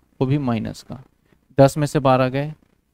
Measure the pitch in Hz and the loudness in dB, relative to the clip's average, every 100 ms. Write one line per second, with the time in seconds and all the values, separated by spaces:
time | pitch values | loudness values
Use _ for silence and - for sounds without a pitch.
0 | _ - 131 147 131 113 110 104 - 107 | _ -4 -2 0 -2 -4 -6 -10 -16 -18
1 | - _ _ _ _ - 135 160 147 156 | -18 _ _ _ _ 2 4 4 -2 0
2 | 131 131 127 135 147 156 _ _ _ | 2 2 2 -2 -8 -10 _ _ _